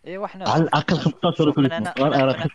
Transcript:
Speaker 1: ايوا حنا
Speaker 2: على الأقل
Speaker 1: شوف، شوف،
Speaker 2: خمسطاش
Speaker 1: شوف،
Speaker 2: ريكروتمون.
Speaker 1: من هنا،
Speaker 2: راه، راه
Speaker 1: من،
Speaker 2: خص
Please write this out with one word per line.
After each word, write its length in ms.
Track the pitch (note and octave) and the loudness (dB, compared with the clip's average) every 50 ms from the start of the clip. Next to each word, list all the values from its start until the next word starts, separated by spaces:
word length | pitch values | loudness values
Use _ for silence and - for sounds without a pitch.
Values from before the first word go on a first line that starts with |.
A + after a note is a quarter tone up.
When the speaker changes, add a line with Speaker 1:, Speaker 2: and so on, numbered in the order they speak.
| _ | _
Speaker 1:
ايوا 200 | C#3 F3+ F#3+ G#3 | -12 -10 -10 -10
حنا 220 | F#3+ - F#3 F#3 E3+ | -10 -10 -8 -4 0
Speaker 2:
على 140 | A2+ D#3+ | 2 2
الأقل 340 | E3 - - D3+ - - F#3 | 2 2 0 -2 0 0 -2
Speaker 1:
شوف، 80 | D3+ - | 0 0
شوف، 80 | D#3+ | -2
Speaker 2:
خمسطاش 240 | - - - F3 - | -2 0 -2 -2 0
Speaker 1:
شوف، 100 | - D#3+ | 2 2
Speaker 2:
ريكروتمون. 340 | D3+ - D3+ C#3 C3 - A2+ | 2 4 2 0 0 0 -2
Speaker 1:
من 60 | G#2+ | -6
هنا، 80 | A#2 A#2+ B2 | -6 -2 0
Speaker 2:
راه، 260 | C3+ D3+ C#3+ C#3+ C3+ | 0 2 4 2 2
راه 120 | C3+ B2+ | 2 0
Speaker 1:
من، 60 | - | 0
Speaker 2:
خص 80 | - D3+ | -4 -6